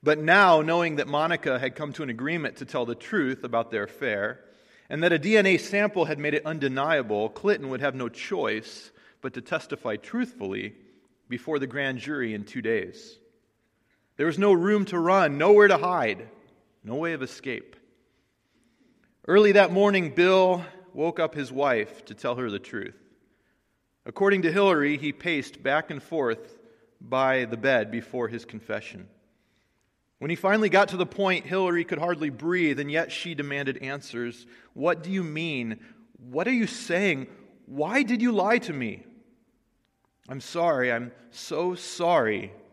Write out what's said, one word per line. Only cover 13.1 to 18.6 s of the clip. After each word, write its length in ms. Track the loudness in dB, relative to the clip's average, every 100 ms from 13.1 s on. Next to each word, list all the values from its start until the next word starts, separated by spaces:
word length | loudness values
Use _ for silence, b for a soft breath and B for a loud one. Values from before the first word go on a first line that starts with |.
| -20 _ _ _ _ _ _ _ _ _ _
There 100 | -2
was 120 | 2
no 140 | 4
room 320 | 6 4 2 2
to 140 | 0
run, 380 | 4 4 4 2
nowhere 300 | 8 8 10
to 100 | 6
hide, 500 | 2 0 0 -2 -8 -20 _ _ _ _
no 120 | -10 -6
way 180 | -4
of 80 | -4
escape. 540 | -8 -10 -10 -10 -12 -20 _ _ _ _ _ _ _ _